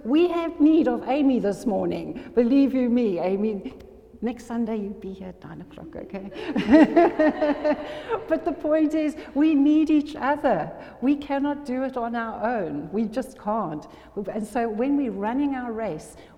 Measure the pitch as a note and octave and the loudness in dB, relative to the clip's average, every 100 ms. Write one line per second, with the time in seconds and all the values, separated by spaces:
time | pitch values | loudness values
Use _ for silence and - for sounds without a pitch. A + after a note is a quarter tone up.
0 | G#3+ D4+ F4 E4+ E4 - D4+ D#4+ B3 A3+ | 0 4 4 2 -4 4 6 6 4 0
1 | A3+ C#4+ C#4 A#3 G3 G3 A#3 F#3+ F3 E3+ | 0 2 2 2 0 -2 -2 -2 -2 -4
2 | D#3 - - A3+ A#3 C#4 C4+ B3+ B3 A#3+ | -8 -12 -2 0 4 4 4 2 2 2
3 | A3 E3+ F3+ G3 A3 G3 C4 - - - | 2 0 0 0 0 -4 -8 -14 -20 -20
4 | - - A3+ A#3 - A#3 A3+ A3 G3+ G3 | -20 -8 -6 -6 -8 -4 -4 -4 -6 -10
5 | F#3+ F#3+ F#3 F3+ D3+ D3+ - - D#3+ - | -12 -12 -14 -16 -16 -16 -18 -18 -14 -14
6 | - G3 G3 - E4+ A#3+ G#3+ D4+ B3 D#4+ | -12 -12 -12 -12 -4 -2 6 8 8 6
7 | E4+ - D#4 - D4+ C#4+ D4+ - - - | 4 4 2 2 0 0 0 -2 -6 -10
8 | - A4 - D#4+ E4+ E4 D4+ D#4+ D4+ D#4 | -6 -6 -2 -2 -2 -4 0 2 2 0
9 | D4+ C#4+ - C#4 D#4+ C#4+ D4 D#4 D#4 D4+ | -2 -4 -4 2 4 6 6 4 4 2
10 | D4 - B3+ D4 C#4 F3 - - - - | 0 -2 -2 0 2 0 -2 -10 -18 -2
11 | B3+ C#4+ - C#4 C#4+ C#4+ C#4 B3+ C4 B3+ | 0 0 -2 -2 -2 -4 -4 -4 -4 -4
12 | A#3 A#3 A3+ G#3 A3 A#3+ D#3+ D3 D#3+ G3 | -4 -4 -6 -4 -2 -2 -4 -6 -4 -4
13 | A3 C4 C4 - G#3 A3 E3+ D3+ - - | -2 -4 -8 -8 -4 -2 -4 -8 -12 -20
14 | - G3+ G#3 G#3+ G#3+ A#3+ A#3 G#3+ C4+ C#4+ | -14 -10 -8 -6 -4 -2 -2 -2 0 0
15 | B3+ G3 G#3+ C4 C#4+ C4 A#3+ A3 G#3+ D#3 | 0 -4 -4 -2 -2 -2 -6 -6 -6 -8
16 | - - - | -12 -20 -20